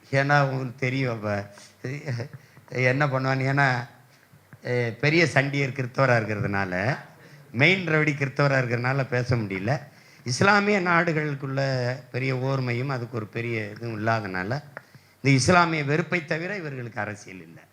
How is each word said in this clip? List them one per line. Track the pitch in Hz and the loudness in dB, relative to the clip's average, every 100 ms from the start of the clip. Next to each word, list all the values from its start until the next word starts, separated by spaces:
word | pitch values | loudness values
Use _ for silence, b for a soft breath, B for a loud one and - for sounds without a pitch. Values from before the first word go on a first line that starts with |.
| - | 0
ஏன்னா | 139 139 147 | 0 4 4
உங்களுக்கு | 139 131 131 113 | 4 0 -6 -4
தெரியும், | 127 131 131 | -2 0 -2
அப்ப | 113 104 101 101 B B _ 127 139 123 120 139 - b b - | -2 -2 -2 -4 B B _ -10 -8 -8 -6 -8 -12 b b -10
என்ன | 123 127 131 147 | 0 2 4 2
பண்ணுவான்னு, | 131 131 135 | 2 0 0
ஏன்னா, | 135 139 139 123 120 - - b b - _ - - | 0 2 2 0 -6 -16 -20 b b -20 _ -14 -4
அ, | 123 120 - | -2 -2 0
பெரிய | 147 160 | 2 4
சண்டியர் | 165 143 139 139 135 | 4 4 2 0 -2
கிறிஸ்தவரா | 120 123 - 135 120 | -4 -6 2 4 4
இருக்கிறதுனால, | 107 104 98 101 95 90 107 160 - - B B B | 2 -2 -2 -2 -2 -2 -2 -4 -10 -20 B B B
மெயின் | 117 151 190 170 | 2 4 4 0
ரவுடி | 156 151 | 0 0
கிறிஸ்தவரா | 147 139 - 143 135 | 0 -4 0 2 2
இருக்கிறதுனால | 120 117 123 139 127 | 0 -2 -2 -2 -2
பேச | 123 123 123 | -2 0 -2
முடியல. | 104 95 101 143 - B B B | -2 -4 -2 -4 -6 B B B
இஸ்லாமிய | - 127 196 208 202 208 | -8 2 4 4 4 2
நாடுகளுக்குள்ள | 180 170 170 156 151 139 139 135 135 131 123 131 - | 2 2 2 0 -2 -4 -4 -2 0 0 -2 -4 -8
பெரிய | 123 131 131 | -6 -2 -2
ஓர்மையும் | 131 135 127 120 139 | -2 -2 -2 -2 -2
அதுக்கு | 131 117 117 | -4 -6 -8
ஒரு | 104 | -8
பெரிய | 113 117 113 104 | -8 -4 -4 -6
இதுவும் | 107 117 110 110 | -8 -8 -4 0
இல்லாதனால | 113 104 92 92 139 - - B B B B | 0 -2 -6 -4 -6 -8 -20 B B B B
இந்த | 139 135 | 2 4
இஸ்லாமிய | 139 180 170 160 | 6 6 6 2
வெறுப்பை | 139 151 170 180 | 0 0 0 -4
தவிர | 147 160 175 202 | -2 -6 -4 -8
இவர்களுக்கு | 151 131 120 107 | -8 -8 -8 -6
அரசியல் | 104 101 - 95 | -6 -8 -14 -18
இல்லை. | 85 82 90 | -18 -20 -20